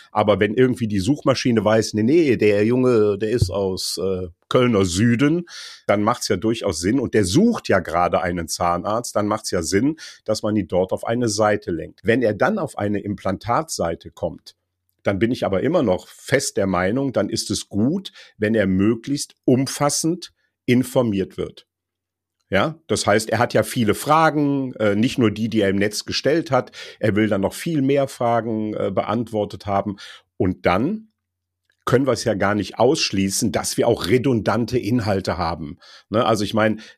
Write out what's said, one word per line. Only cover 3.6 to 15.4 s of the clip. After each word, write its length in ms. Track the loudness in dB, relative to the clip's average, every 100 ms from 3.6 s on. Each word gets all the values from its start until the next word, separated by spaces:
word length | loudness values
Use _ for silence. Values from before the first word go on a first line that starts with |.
| -2 -4 -6 -4
äh, 300 | -4 -4 -6 -12 -2
Kölner 340 | 2 4 4
Süden, 640 | 2 2 2 2 2 0 -4 -14 -18 -8
dann 180 | -2 0
macht's 240 | 2 0 -2
ja 80 |
durchaus 460 | -2 -2 -2 -4 -2
Sinn, 180 | 0 0
und 140 | 0
der 100 | 0
sucht 460 | 2 4 2 2 0
ja 100 | 0
gerade 420 | 0 0 2 0
einen 280 | -2 -4 -6
Zahnarzt, 640 | -2 0 0 -2 -4 -4
dann 120 | -2 -2
macht's 240 | -2 -4
ja 100 | -4
Sinn, 340 | 0 2 0 -2 -10 -10
dass 180 | -4 -2
man 140 | 0 -2
ihn 100 | 0
dort 240 | 0 0
auf 140 | -2
eine 240 | -4 -2 -2
Seite 420 | 0 0 0 -4
lenkt. 300 | -6 -8 -6
Wenn 200 | 0 2
er 100 | 2
dann 240 | 0 0 -2
auf 200 | -6 -4
eine 220 | -4 -4
Implantatseite 1120 | -4 -6 -4 -4 -2 -4 -4 -4 -4 -4 -10
kommt, 440 | -8 -8 -8 -20 _ _ _ _ _
dann 160 | -2 0
bin 120 | 0
ich 140 | 0